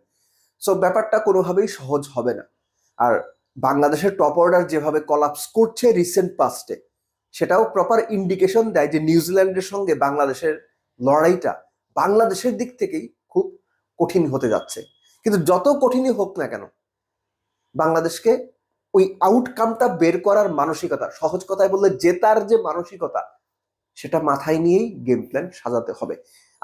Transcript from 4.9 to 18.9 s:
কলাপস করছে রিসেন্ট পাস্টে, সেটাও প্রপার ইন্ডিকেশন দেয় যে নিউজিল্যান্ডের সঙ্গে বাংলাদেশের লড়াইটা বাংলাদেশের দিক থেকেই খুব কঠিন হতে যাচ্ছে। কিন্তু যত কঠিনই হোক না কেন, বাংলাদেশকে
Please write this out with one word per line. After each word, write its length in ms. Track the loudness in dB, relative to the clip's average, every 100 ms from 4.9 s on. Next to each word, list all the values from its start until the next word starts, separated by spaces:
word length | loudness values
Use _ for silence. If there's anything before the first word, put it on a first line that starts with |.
| -4 -2
কলাপস 320 | 0 0 -4 -4 0
করছে 300 | 0 2 2 2
রিসেন্ট 300 | 2 0 -2 -2
পাস্টে, 360 | -2 -2 -12 -14 _ _ _ _ _
সেটাও 280 | -6 0 2 2
প্রপার 240 | 0 2 0 0 -4
ইন্ডিকেশন 480 | -2 0 2 2 2
দেয় 160 | 0 0
যে 40 | 0 2
নিউজিল্যান্ডের 580 | 2 2 2 2 0 -6
সঙ্গে 220 | -4 -2 0
বাংলাদেশের 500 | 0 0 -2 -2 -4 -4 _ _ _ -4
লড়াইটা 520 | 0 4 2 2 -2 -8 _ _ _ -2
বাংলাদেশের 560 | 2 2 2 0 -4 -4
দিক 100 | -8 -6
থেকেই 240 | -6 -6 -10 _ _
খুব 120 | -2 -2 -10 _ _ _ -4
কঠিন 240 | 0 2 0
হতে 160 | 0 0
যাচ্ছে। 260 | -2 -4 -12 -16 _ _ _
কিন্তু 160 | -2 0 2
যত 160 | 2 2 2
কঠিনই 320 | 2 2 0 -2
হোক 120 | -4 -6
না 60 | -8
কেন, 120 | -8 -14 _ _ _ _ _ _ _ _ _ _
বাংলাদেশকে 580 | -2 0 0 -2 -2 0 0 -4 _ _ _ _